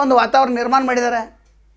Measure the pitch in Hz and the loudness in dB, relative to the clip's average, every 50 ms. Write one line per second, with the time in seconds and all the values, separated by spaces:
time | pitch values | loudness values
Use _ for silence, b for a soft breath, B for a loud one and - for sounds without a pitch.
0 | 285 269 254 240 226 226 262 269 269 247 247 240 240 247 247 269 262 254 247 247 | 2 4 2 2 2 2 2 2 2 0 0 -4 -2 0 0 0 0 0 -2 -2
1 | 240 240 233 233 226 226 - _ _ _ _ _ _ _ _ | -2 -2 -2 -4 -6 -8 -14 _ _ _ _ _ _ _ _